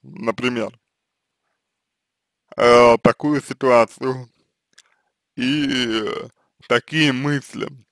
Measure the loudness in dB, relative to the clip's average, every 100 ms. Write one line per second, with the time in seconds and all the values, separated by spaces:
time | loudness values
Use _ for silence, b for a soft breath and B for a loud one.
0 | -20 -8 -8 -4 -6 -4 -8 _ _ _
1 | _ _ _ _ _ _ _ _ _ _
2 | _ _ _ _ _ -2 4 6 6 4
3 | 2 0 -4 -4 -6 -4 2 2 2 -4
4 | -8 -8 -14 _ _ _ _ _ _ _
5 | _ _ _ -6 -4 -2 -2 -4 -2 -4
6 | -4 -8 -12 _ _ _ _ -2 -2 0
7 | 0 0 -4 -6 -8 -12 -12 -14 _